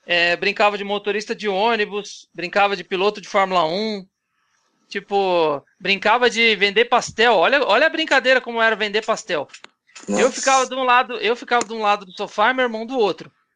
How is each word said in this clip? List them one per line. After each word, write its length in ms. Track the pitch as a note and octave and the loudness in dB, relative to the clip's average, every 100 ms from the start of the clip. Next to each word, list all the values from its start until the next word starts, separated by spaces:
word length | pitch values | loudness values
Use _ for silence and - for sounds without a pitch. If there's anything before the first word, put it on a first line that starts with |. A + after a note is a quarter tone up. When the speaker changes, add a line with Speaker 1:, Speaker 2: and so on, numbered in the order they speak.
| - | -4
Speaker 1:
é, 300 | F3 E3+ E3+ | 0 0 0
brincava 420 | F#3 G3 G#3 G3+ | -2 2 2 0
de 60 | |
motorista 500 | G3+ G3+ G3+ G3+ G#3 | -4 -4 -4 -6 -6
de 140 | A3 G#3 | -6 -4
ônibus, 800 | F#3+ A3+ A3+ G#3 G3+ G3+ - - | 0 0 0 -2 -6 -10 -16 -18
brincava 420 | - E3+ G3+ G3+ G3 | -12 -4 0 0 -2
de 80 | |
piloto 360 | F3 F#3+ G3+ G#3 | -6 -2 -2 -2
de 80 | E3+ | -4
Fórmula 380 | G#3 F#3+ F#3 D#3 | 0 2 2 0
um, 400 | F#3 A3 G3+ F#3 _ _ _ _ _ _ _ _ | -2 -4 -8 -12 _ _ _ _ _ _ _ _
tipo, 760 | G3+ - G3+ F#3+ F3 D#3 C#3+ - _ | -12 -4 0 2 2 2 0 -8 _
brincava 500 | F3+ G3 G#3 A#3 B3 | -4 0 2 4 2
de 260 | G#3+ A#3 G3+ | 4 2 4
vender 300 | G3+ G3 A#3+ | 2 2 2
pastel. 480 | A#3+ - - A#3+ G3+ | 0 0 0 4 4
Olha, 280 | F3+ C#4 A#3+ | 4 2 2
olha 220 | G#3+ D#4 | 2 2
a 20 | |
brincadeira 500 | D#4 D#4+ C4+ B3 B3+ | 0 0 2 4 2
como 200 | A#3+ A#3 | 0 0
era 140 | A3+ G#3+ | 0 0
vender 280 | G#3 G#3 A3 | -2 -4 -2
pastel. 420 | G3+ - D#3+ C3+ - - _ _ - - | -4 -4 -6 -6 -14 -20 _ _ -18 -6
Eu 80 | G3+ | 0
Speaker 2:
Nossa. 160 | A3 | 0
Speaker 1:
ficava 340 | A3 C4+ C4+ B3+ | 2 2 2 2
de 80 | C4 | -2
um 80 | |
lado, 300 | B3+ B3 A#3+ A#3+ | 2 2 2 -2
eu 200 | G#3 A#3+ | -4 -4
ficava 300 | - A#3+ G3+ | -2 -2 -2
de 80 | |
um 80 | A3+ | -2
lado 240 | G#3 G#3 F#3 | 0 -2 -4
do 60 | |
sofá 400 | F3+ G3 - A3 | -10 -8 0 0
e 20 | |
meu 120 | C4 B3 | 2 -2
irmão 200 | A3 A3+ | -4 -6
do 120 | C4 | 0
outro. 340 | G3+ D#3 - _ _ | 0 0 -10 _ _